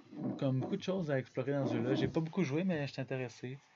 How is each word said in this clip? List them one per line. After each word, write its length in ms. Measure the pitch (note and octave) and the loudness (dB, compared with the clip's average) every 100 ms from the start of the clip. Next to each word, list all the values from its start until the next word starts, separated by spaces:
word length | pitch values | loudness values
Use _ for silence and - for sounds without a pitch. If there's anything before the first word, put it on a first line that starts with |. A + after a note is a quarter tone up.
| - - B2+ - | -14 -6 -4 0
comme 220 | C#3 C3 | 0 2
beaucoup 160 | - G3 | 0 -2
de 40 | |
choses 280 | - F#3+ D3+ | 0 -2 0
à 80 | C3+ | 0
explorer 340 | B2+ - B2+ | 0 -2 0
dans 140 | C#3+ C3 | 2 2
ce 80 | |
jeu-là. 200 | A#2 A#2+ | 2 2
J'ai 140 | C#3+ C3 | 2 2
pas 120 | E3 | 2
beaucoup 220 | D#3+ G3 | 0 0
joué, 220 | C#3+ D3+ | 2 2
mais 220 | F#3+ D#3 C#3 | 2 2 0
je 60 | |
suis 80 | - | -4
intéressé. 560 | B2+ C3 B2 - B2+ C3+ - | -4 -2 -4 -6 -10 -10 -14